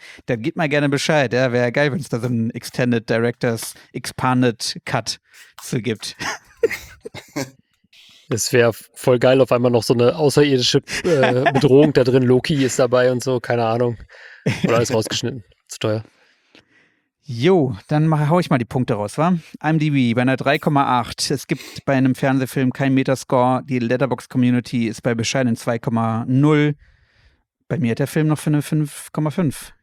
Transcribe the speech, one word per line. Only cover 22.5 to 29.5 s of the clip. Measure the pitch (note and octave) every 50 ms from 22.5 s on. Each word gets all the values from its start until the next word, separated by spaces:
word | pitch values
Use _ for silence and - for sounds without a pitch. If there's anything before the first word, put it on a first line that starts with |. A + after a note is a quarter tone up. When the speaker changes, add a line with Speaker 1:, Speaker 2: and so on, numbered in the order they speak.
| - D3 C3 B2+
Speaker 1:
keinen | - - C#3+ C3+ C3+
Metascore. | C3 C3 C3+ C3+ - - - C#3+ B2+ B2 B2+ B2+ B2 -
Die | C3 C3 B2
Letterboxd-Community | A#2+ A2+ B2+ B2 - A#2+ A#2+ A2+ - - - C3 B2 B2 B2 B2 A#2 - - A#2+ A#2 A2
ist | G#2+ - -
bei | B2+ A#2+
bescheidenen | A2+ A2+ - - C#3 C3 B2 A2+ -
zwei | - - A#2+ A#2
Komma | - - A#2 A2+ A2+ A2+ A2+ A2+ A#2+
null. | - C3 C3 C#3+ D3+ D3+ D3 D3 D3 D3 - _ _ _ _ _ _ _ _ _ _ _ _ _ _ _ _ _ -
Bei | B2 -
mir | A#2 A#2
hat | A2+ -
der | C#3+ -
Film | - D#3+ D#3 D#3
noch | D3+ -
für | - E3
eine | D3+ D3
fünf | C#3+ - - D3+ D3+ C#3+ - - - -
Komma | - - D#3 D3+
fünf | C#3 - F3+ C#3+